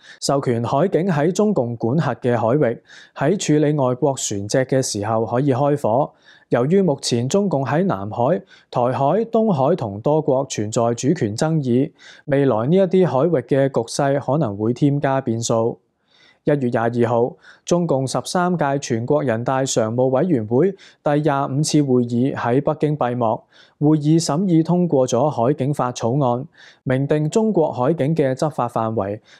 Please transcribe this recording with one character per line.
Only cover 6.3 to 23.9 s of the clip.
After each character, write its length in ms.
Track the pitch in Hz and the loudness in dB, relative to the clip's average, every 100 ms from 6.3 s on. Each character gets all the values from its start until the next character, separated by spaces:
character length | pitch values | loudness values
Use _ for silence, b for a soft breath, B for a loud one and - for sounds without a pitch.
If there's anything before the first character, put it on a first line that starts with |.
| b b | b b
由 160 | 123 135 | 0 2
於 160 | 196 | 2
目 160 | 180 135 | 2 0
前 300 | - 117 127 | -2 -2 0
中 180 | 196 202 | 0 0
共 160 | 139 | -2
喺 220 | 131 147 190 | -2 0 0
南 240 | 98 104 | -2 -4
海、 300 | 110 123 190 - b b | -2 0 0 -6 b b
台 100 | 127 123 | -2 0
海、 140 | 123 139 196 226 | 0 0 0 0
東 260 | 226 220 | 0 2
海 240 | 143 135 175 | 2 0 0
同 260 | 110 101 | -4 -4
多 180 | 147 156 | 0 0
國 240 | 147 131 139 | 0 -2 -2
存 220 | - 107 | -6 -4
在 100 | 120 117 117 | 0 0 0
主 180 | 127 | -2
權 240 | 180 107 104 | 0 -2 -2
爭 160 | 156 160 | -2 0
議， 340 | 127 120 139 _ B B - | 0 0 0 _ B B -2
未 180 | 139 139 | 0 2
來 200 | 107 123 | 2 2
呢 100 | 190 | 2
一 60 | |
啲 240 | 185 185 165 | 2 2 2
海 220 | 127 170 | 2 0
域 140 | 147 | 0
嘅 260 | - 135 135 | 0 2 2
局 120 | 135 | 0
勢 380 | 113 - 139 139 | -4 -2 0 0
可 200 | - 147 | 0 -2
能 180 | 120 101 | -2 -2
會 160 | 110 | -2
添 260 | 120 143 143 | 2 2 2
加 220 | 139 135 | 0 -2
變 180 | 123 113 | -2 -4
數。 380 | 117 113 117 - _ _ b b b b - | 0 0 0 -4 _ _ b b b b -2
一 40 | |
月 200 | 147 123 | 0 0
廿 120 | 120 | 0
二 260 | 117 120 117 | 0 2 2
號， 280 | 117 127 - B B | 2 0 -4 B B
中 220 | - 175 170 | -2 0 2
共 220 | 135 131 | 0 -2
十 120 | 131 - | -4 -4
三 320 | 185 180 170 | -2 0 0
屆 220 | 143 139 | 0 -2
全 260 | - 113 123 | -2 -4 0
國 160 | 147 | 0
人 220 | 135 113 | 0 -2
大 200 | 123 131 | 0 -2
常 320 | 135 131 110 120 | 0 0 0 0
務 100 | 131 | 2
委 160 | 131 | 2
員 240 | 185 135 107 | 2 0 0
會 240 | 123 190 185 B B | 2 2 -2 B B
第 180 | 151 147 | -2 0
廿 220 | 151 139 143 135 | 0 0 -2 -2
五 60 | |
次 220 | 151 151 | 0 2
會 200 | 139 123 120 | 2 2 2
議 280 | 120 135 | 0 0
喺 300 | - 120 131 | -2 0 0
北 120 | 147 147 | 0 0
京 180 | 151 147 | -2 0
閉 180 | 123 123 | -2 0
幕。 280 | 113 120 - b b b | -2 -2 -8 b b b
會 180 | 151 | 2